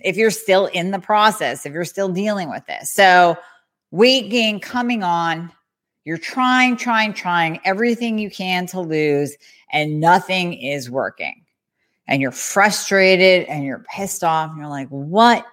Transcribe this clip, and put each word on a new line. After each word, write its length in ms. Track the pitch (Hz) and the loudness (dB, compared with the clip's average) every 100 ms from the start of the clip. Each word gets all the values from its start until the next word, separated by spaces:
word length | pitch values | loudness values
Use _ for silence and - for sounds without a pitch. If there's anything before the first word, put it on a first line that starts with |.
if 160 | 190 180 | -6 0
you're 140 | 220 | 0
still 340 | - - 190 190 | 0 2 2 2
in 260 | 180 180 | -2 -4
the 60 | 196 | -4
process, 680 | - 208 214 - 139 139 143 | 0 2 2 2 -4 -6 -8
if 80 | |
you're 100 | 156 | -8
still 240 | 170 - 196 | -6 -4 -4
dealing 400 | 180 214 202 160 | -2 -2 -4 -6
with 160 | 110 | -10
this. 260 | - - - | -10 -10 -4
So 460 | - 190 180 175 170 - _ _ _ _ | 4 6 8 6 2 -8 _ _ _ _
weight 400 | 160 247 262 202 | 2 4 4 0
gain 300 | 240 220 202 | -2 -2 -4
coming 420 | - 247 240 233 | -6 -4 -4 -2
on, 500 | 175 170 165 165 170 _ _ _ _ _ | -2 0 -2 -4 -8 _ _ _ _ _
you're 120 | 151 165 | -10 -10
trying, 600 | - 254 254 254 254 240 | -8 -2 2 2 2 0
trying, 340 | 247 226 214 | -2 0 -2
trying 480 | - 180 170 165 160 190 | -4 -2 0 0 -2 -4
everything 520 | 190 240 233 233 220 | 0 0 -2 -2 -4
you 120 | 202 | -6
can 340 | - 185 180 175 | -8 -4 -4 -4
to 120 | 185 | -6
lose, 560 | 165 156 151 143 143 - _ _ - | -4 0 0 0 -2 -8 _ _ -6
and 300 | 151 151 151 | -4 -2 0
nothing 540 | 165 185 190 185 175 | 4 4 2 -2 -4
is 340 | - 131 143 123 | -6 -8 -8 -6
working. 560 | 127 98 - 73 - _ _ _ _ _ _ - | -6 -6 -6 -12 -12 _ _ _ _ _ _ -4
And 160 | 135 | -2
you're 80 | 135 | -2
frustrated 1160 | - - 196 208 190 - 196 190 180 185 180 - | -6 -4 2 2 2 0 4 4 6 6 4 0
and 140 | 147 | -6
you're 200 | 139 123 - | -6 -8 -12
pissed 300 | 202 196 - | -10 -8 -4
off. 240 | 170 160 156 | -2 -2 -4
And 100 | 156 | -8
you're 120 | 147 | -12
like, 180 | 143 135 | -10 -10
"What 560 | 139 147 196 233 226 - | -10 -2 4 6 4 -2